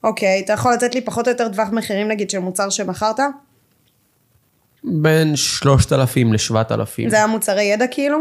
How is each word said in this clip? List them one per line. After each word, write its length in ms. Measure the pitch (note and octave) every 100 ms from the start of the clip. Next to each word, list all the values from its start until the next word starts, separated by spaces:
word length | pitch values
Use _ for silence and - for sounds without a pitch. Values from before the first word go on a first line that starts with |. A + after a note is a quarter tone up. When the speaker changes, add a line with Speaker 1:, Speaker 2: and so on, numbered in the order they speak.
Speaker 1:
אוקיי, 380 | A3+ G#3+ G3 F#3+ F#3+
אתה 80 |
יכול 200 | G#3+ B3
לתת 220 | A#3+ A#3+ B3+
לי 60 |
פחות 260 | B3 F#3+ A#3
או 40 |
יותר 180 | B3 A3+
טווח 180 | G3 G#3+
מחירים, 360 | A3+ - G3 G#3+
נגיד, 220 | G#3+ G3+
של 100 | G3
מוצר 300 | F#3 F#3 G3
שמכרת? 500 | G3 F#3+ F3+ G#3+ A3 C#4 C4+ _ _ _ _ _ _ _ _ _ _ _ _ _ _
Speaker 2:
בין 520 | C4+ E3 D#3 D#3 D#3 D3
שלושת 580 | - - C#3 C3+ -
אלפים 400 | C#3 B2+ - A#2
לשבעת 380 | G#2+ - A2 A2+
אלפים. 380 | A2 A2+ - A#2
Speaker 1:
זה 60 | G#3+
היה 120 | G#3+
מוצרי 360 | A3 G#3+ G3
ידע, 240 | G#3 G#3 B3
כאילו? 300 | B3+ C#4 D4+